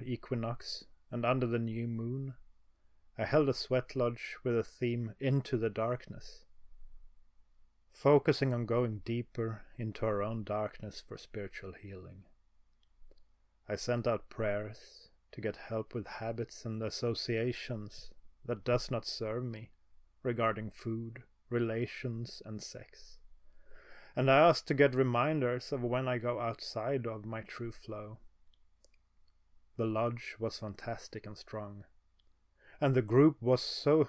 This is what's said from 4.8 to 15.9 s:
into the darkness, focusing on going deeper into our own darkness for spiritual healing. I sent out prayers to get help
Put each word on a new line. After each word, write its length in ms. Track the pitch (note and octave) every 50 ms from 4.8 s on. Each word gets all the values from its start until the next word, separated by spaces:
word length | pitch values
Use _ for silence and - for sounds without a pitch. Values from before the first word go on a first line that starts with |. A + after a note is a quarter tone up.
| B2 A#2+ A#2+ A#2+ A#2 A2 G2+ -
into 380 | C3+ C3 C#3 C#3 C3 - C3
the 120 | A2 A2+ A2
darkness, 760 | G2 A2+ A2 A#2+ B2 - - - - - - - - - - - - - - - - - - - - - - - - - - - _ - - _ - - - - _ _ _ _
focusing 600 | - - - C#3 D3 C#3 - D#3+ C#3+ - C#3 C3 B2
on 120 | A#2+ A#2
going 360 | G#2 A2+ A#2+ B2 A2+ G#2+ G2+ -
deeper 600 | - A#2 A#2+ A#2 - - A#2+ A2+ A2+ A2 G2+ - - -
into 280 | - A2+ A2 F#2+ - A2+
our 180 | A2 G#2 G2+ G2+
own 220 | A2 A2+ A2+ G#2
darkness 580 | G2+ G#2 G#2+ G#2+ G#2 - - A2 G#2 - - -
for 120 | - -
spiritual 560 | - - - - G#2+ G2+ F#2+ - - - F#2+ F2+
healing. 500 | - - G2 G2 F#2 F#2 F2+ F#2 F#2+ - - - _ _ _ _ - - _ _ _ _ _ _ - - - - - - _ _ _ _ _ _ _ _
I 80 | - G#2+
sent 320 | - - B2 A#2+ A#2+ A2
out 220 | B2 A2+ G2+ - -
prayers 800 | - - A2 G#2 G2+ G#2 G#2+ G#2 A2 - - - - - - - _ _ _ _ -
to 80 | -
get 160 | G#2+ G#2 G#2 - -
help 260 | - A#2 A2 A2 -